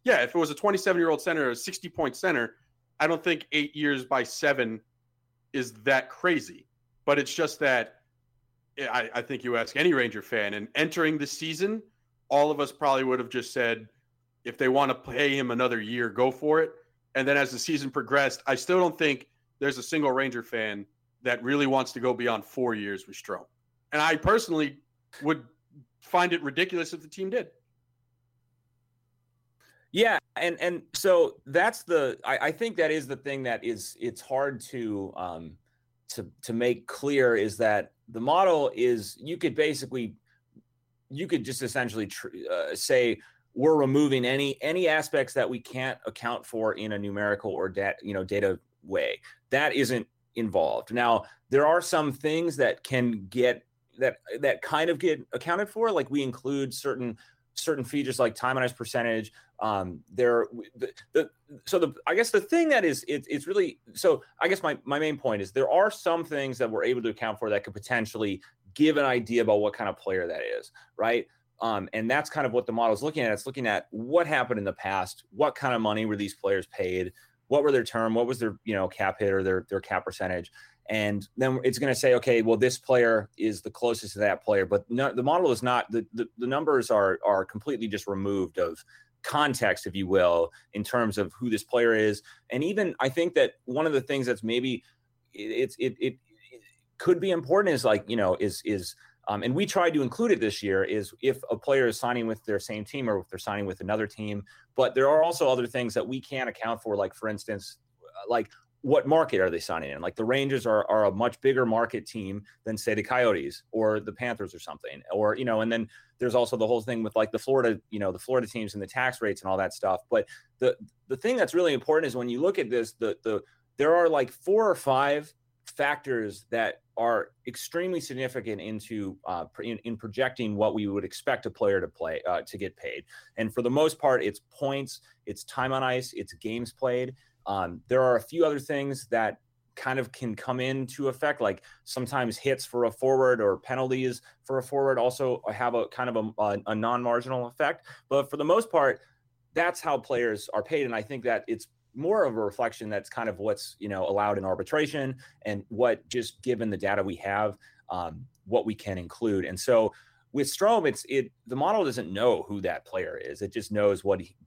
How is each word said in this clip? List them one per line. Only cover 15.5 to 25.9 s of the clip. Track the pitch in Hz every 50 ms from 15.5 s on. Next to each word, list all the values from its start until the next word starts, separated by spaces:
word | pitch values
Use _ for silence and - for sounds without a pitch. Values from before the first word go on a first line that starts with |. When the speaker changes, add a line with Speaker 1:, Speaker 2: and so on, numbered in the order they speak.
Speaker 1:
another | 117 117 127 123 120 113
year, | 104 107 120 120 120 113
go | 113 120 127 131
for | 127 - 151 151 156 160
it." | 160 151 - - _ _ _ _ _ _ -
And | 135 131
then | 135 143
as | 143 139 123
the | 123 123
season | - - 160 139 139 135
progressed, | 131 143 127 117 135 143 139 131 - - -
I | 135 135
still | 131 - - 180 185
don't | 185 170 160
think | - 160 147 135 123 - _ _ _ _ _ _ -
there's | 135 139 127
a | 127 120
single | - 160 156 147 135
Ranger | 127 135 135 131 117 120
fan | 113 - - 117 110 107 104 101 101 - _ _ _ _ _ _
that | - 127 120 120 120
really | 127 143 143 143
wants | 135 131 131 127 -
to | - 120
go | 120 127 120
beyond | - 123 120 113 107 -
four | - - 135 127 120 113
years | 107 101 101 101 92 -
with | - 95
Strome. | - - - 95 - - _ _ _ _ _ _ _ _ -
And | - 151
I | 151 165 160
personally | 156 160 180 214 220 220 - 170 156 151 139 135 - _ _ _ _ _ _ - -
would | 143 151 156 139 123 - _ _ _ _ _ 147 127 _